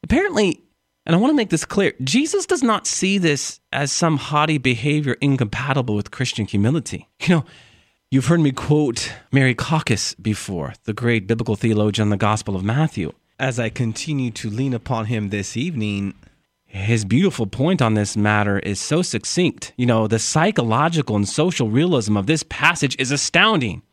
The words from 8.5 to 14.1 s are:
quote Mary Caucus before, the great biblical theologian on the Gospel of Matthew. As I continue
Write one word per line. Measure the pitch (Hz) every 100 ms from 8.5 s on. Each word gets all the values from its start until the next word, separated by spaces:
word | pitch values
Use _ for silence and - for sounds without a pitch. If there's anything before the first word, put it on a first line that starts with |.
quote | 131 - 151 147 117 - - _
Mary | 139 131 120
Caucus | - 160 - 104 - -
before, | 104 104 - 92 71 -
the | -
great | 104 120 117 95
biblical | 113 117 104
theologian | 117 107 107 107 104
on |
the | 104
Gospel | 104 107 - 95
of |
Matthew. | 98 123 156 - 80 - _ _
As | 135 120
I | 113
continue | - 120 107 -